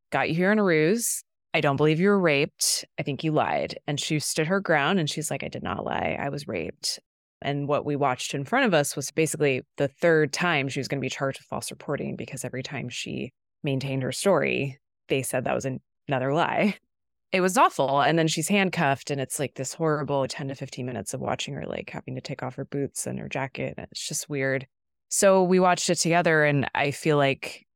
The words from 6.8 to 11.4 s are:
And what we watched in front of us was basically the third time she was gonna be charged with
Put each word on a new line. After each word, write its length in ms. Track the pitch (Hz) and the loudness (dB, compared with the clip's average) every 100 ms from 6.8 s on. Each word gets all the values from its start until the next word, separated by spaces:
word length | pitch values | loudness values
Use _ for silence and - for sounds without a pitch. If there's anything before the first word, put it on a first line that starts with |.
| - - _ _ _ - | -8 -8 _ _ _ -10
And 280 | 139 143 143 | -6 -4 0
what 180 | 143 147 | 0 0
we 100 | 143 | 0
watched 380 | 139 127 - | 0 0 -4
in 120 | 143 139 | -6 -2
front 200 | 247 254 | 0 4
of 80 | |
us 220 | 160 143 - | 4 2 -2
was 160 | - | -4
basically 500 | - 156 156 143 127 - - | 0 0 2 0 0 -4 -2
the 120 | 143 | -4
third 460 | - 170 160 151 | 2 4 4 4
time 360 | - 180 151 135 | 0 2 2 0
she 100 | 139 | -2
was 80 | 127 | -4
gonna 140 | 156 | -4
be 60 | 131 | -4
charged 320 | - 139 | -4 -4
with 60 | - | -4